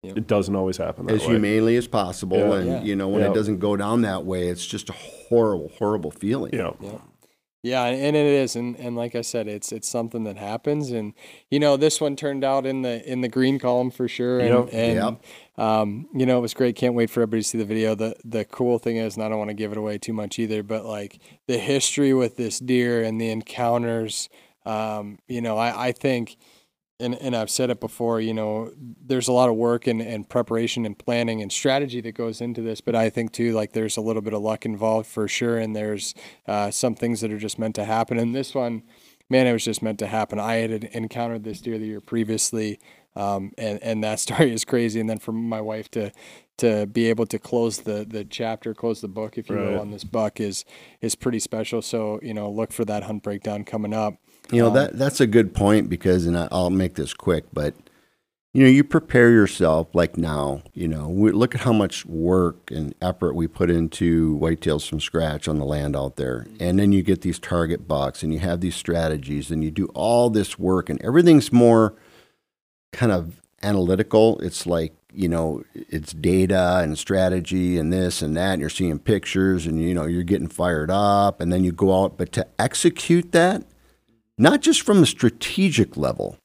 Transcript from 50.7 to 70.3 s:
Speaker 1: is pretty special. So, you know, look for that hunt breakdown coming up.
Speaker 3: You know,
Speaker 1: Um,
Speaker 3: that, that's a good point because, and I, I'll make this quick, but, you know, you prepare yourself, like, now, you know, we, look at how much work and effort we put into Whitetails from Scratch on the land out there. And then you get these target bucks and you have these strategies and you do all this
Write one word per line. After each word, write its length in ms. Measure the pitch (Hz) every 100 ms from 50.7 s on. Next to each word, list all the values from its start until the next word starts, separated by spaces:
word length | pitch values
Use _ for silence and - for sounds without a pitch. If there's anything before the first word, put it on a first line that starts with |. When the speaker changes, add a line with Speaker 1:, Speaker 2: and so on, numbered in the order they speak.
| - - _
Speaker 1:
is 120 | 117
pretty 260 | - 131 113
special. 420 | - 113 107 117
So, 400 | - 117 107 107
you 100 | 120
know, 160 | 107 104
look 220 | 104 113
for 140 | - 107
that 180 | 104
hunt 180 | 101 107
breakdown 420 | 104 101 110 104 104
coming 280 | 110 104
up. 200 | 107 107 92 _ _ -
Speaker 3:
You 100 | 117
know, 60 | 117
Speaker 1:
Um, 60 | 123
Speaker 3:
that, 220 | 143 117
that's 200 | 139 -
a 60 | 123
good 300 | 113 101 -
point 340 | 101 107 -
because, 380 | 87 95 92 85
and 100 | 87
I, 100 | 85
I'll 180 | - 90
make 240 | 95 90
this 220 | - 67 -
quick, 300 | - 80 -
but, 220 | - 76 - _ _ _ _ _ _ _
you 80 | 131
know, 60 | 131
you 140 | 135
prepare 480 | 143 165 - 127 120
yourself, 560 | 117 98 - 85 78 80 87
like, 220 | 82 -
now, 420 | 82 76 71 71 -
you 160 | - 82
know, 220 | 78 76
we, 220 | 92 107
look 240 | 101 123 127
at 60 |
how 120 | 127
much 320 | 110 98 - -
work 640 | 82 85 92 87 78 -
and 240 | 71 76 -
effort 320 | 90 - 87
we 140 | 73 82
put 240 | - 87
into 680 | 85 80 - 85 82 80 76
Whitetails 500 | 80 82 87 76 -
from 120 | 78
Scratch 460 | - 82 80 76 -
on 100 | 76
the 80 | 71
land 300 | 73 73 69
out 220 | 67 69
there. 280 | 65 60 57 -
And 180 | 87 95
then 140 | 101
you 100 | 98
get 200 | 87 90
these 180 | 87 85
target 480 | - 87 82 85 85
bucks 340 | 73 67 -
and 100 | 80
you 60 | 80
have 220 | 90 87
these 140 | 90 82
strategies 720 | - 85 80 78 67 73 67
and 140 | 80
you 80 | 78
do 160 | 78 92 -
all 340 | 101 120
this 300 | 120